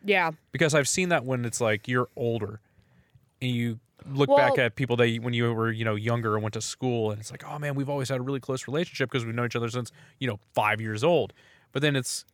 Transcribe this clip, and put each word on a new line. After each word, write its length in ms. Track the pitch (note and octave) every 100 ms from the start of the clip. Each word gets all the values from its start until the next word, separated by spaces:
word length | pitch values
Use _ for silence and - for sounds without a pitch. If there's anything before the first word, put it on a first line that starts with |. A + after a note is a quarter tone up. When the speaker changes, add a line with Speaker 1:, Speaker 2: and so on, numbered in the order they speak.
Speaker 1:
Yeah. 280 | G3 G3 E3+ D#3+ _
Speaker 2:
Because 220 | - D#3+
I've 140 | D3 C3
seen 220 | - F#3
that 160 | E3 B2
when 200 | B2+ A#2+
it's, 160 | -
like, 260 | A#2 G#2+ -
you're 220 | B2 B2 -
older 440 | A#2+ A#2 G#2 G#2+ _ _ _ _ _ _ _ -
and 100 | B2+
you 280 | A#2+ A#2+ A2+ _ - -
look 240 | C3+ C#3
Speaker 1:
Well 80 | -
Speaker 2:
back 200 | C3 C3
at 180 | A#2+ -
people 200 | C3 A#2+
that 120 | A#2+
you, 120 | A#2
when 120 | A#2+
you 200 | A#2+ A#2
were, 180 | A2+ A2+
you 120 | A2 A2+
know, 100 | G#2
younger 380 | A2 A#2 A2+ G#2+
and 80 |
went 100 | G#2+
to 80 | A2
school, 500 | - - B2+ A#2+ A2
and 80 | G#2+
it's 120 | A2
like, 120 | C3+ -
"Oh 140 | D3
man, 160 | D3 C#3
we've 140 | C#3
always 180 | C#3+ B2+
had 100 | C3
a 40 |
really 180 | B2+ C#3
close 260 | B2+ C3 -
relationship 460 | C#3 F3 - C3+
'cause 140 | C3+ A#2
we've 100 | A#2
known 100 | A#2+
each 100 | A#2+
other 100 | A#2
since, 220 | A#2+ A#2 - - -
you 80 | C3
know, 120 | G2+ _
five 260 | - G#2+ G#2+
years 240 | A2 G#2+
old." 300 | C#3+ E3+ G2+ - _ _ _
But 80 | C3+
then 160 | D3 C#3
it's 260 | B2 - -